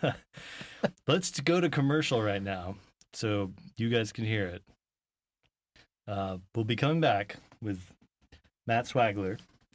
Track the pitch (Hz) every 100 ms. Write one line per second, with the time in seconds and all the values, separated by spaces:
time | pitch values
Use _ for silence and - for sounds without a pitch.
0 | 147 - _ - - - - - 190 -
1 | - 170 - - 143 175 170 151 139 156
2 | 151 123 107 101 98 92 90 95 - _
3 | _ - 110 104 95 - - - 113 117
4 | 107 - 110 110 92 90 _ _ _ _
5 | _ _ _ _ _ _ _ _ _ _
6 | - 98 98 92 - 113 110 117 139 160
7 | 151 101 101 - - - 107 92 92 -
8 | _ _ _ - _ _ - 117 123 131
9 | 113 104 95 104 - _ _